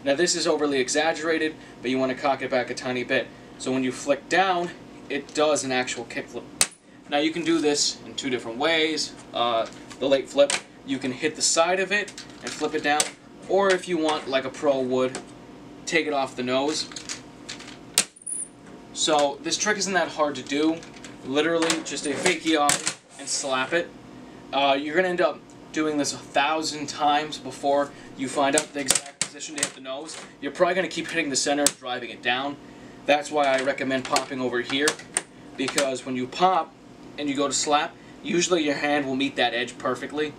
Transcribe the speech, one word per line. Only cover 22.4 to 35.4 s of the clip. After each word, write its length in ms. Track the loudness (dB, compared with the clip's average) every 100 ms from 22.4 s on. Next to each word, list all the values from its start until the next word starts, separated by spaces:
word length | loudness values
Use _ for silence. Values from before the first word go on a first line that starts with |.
| 2 4
ollie 160 | 4 2 -2 -8 -16 -16
and 80 | -6
slap 460 | -4 0 0 2
it. 160 | 0 -2 -8 -18 -18 -18 -18 -4
Uh, 240 | 2 4 4
you're 160 | 2 2
gonna 120 | 2
end 140 | 4
up 180 | 2 0 -12 -20 -8
doing 240 | -2 0 2
this 160 | 0
a 40 | -4
thousand 680 | -2 2 2 2 -2 -4 -6
times 500 | 0 4 4 0 -8
before 540 | -10 -4 2 2 2 -4 -18 -8
you 100 | -4
find 280 | 2 4 4
out 180 | 2
the 60 | -6
exact 400 | 0 0 0 -8
position 360 | -8 -6 -10 -6
to 80 |
hit 120 | -6 -6
the 60 |
nose. 380 | -10 -10 -10 -12 -14 -10
You're 100 | -8
probably 220 | 0 2
gonna 140 | 2 -2
keep 200 | -4 -4
hitting 220 | -2 0
the 60 | 0
center, 300 | 0 2 2 0
driving 300 | -8 -6 -6
it 140 | -4
down. 340 | 0 0 0 -6 -14 -18 -18 -12 2
That's 240 | 2 4
why 160 | 2 4
I 160 | 4
recommend 420 | 2 0 0 -2 2
popping 360 | 0 0 -4
over 200 | -2 -2
here, 260 | 0 0 0 -2 -6 -8 -8 -20